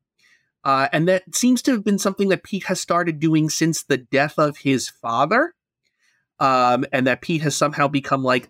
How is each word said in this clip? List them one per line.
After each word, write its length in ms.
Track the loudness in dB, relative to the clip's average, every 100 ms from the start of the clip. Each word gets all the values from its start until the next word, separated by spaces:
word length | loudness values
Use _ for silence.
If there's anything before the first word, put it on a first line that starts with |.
| _ _ _ _ _ _
Uh, 260 | -2 0 0
and 160 | 0 2
that 260 | 0 -2
seems 280 | -2 2 2
to 80 | 0
have 140 | 0 0
been 120 | 0
something 300 | -2 -2 0
that 140 | 0
Pete 220 | -4 -10 -6
has 140 | -6
started 380 | -2 -2 -2 -2
doing 300 | 0 2 0
since 320 | 0 0 -2
the 160 | -2 -4
death 400 | 0 0 0 0
of 200 | 0 0
his 320 | -2 -2 -2
father. 680 | -8 -4 0 2 2 0 -6 _ _ _ _ _ _ _ -2
Um, 460 | 0 2 2 2 0
and 160 | 0 0
that 140 | -2
Pete 200 | -2 -4
has 140 | -2 -2
somehow 320 | -2 0 -2
become, 360 | -2 -2 -2
like, 260 | 0 -2 -2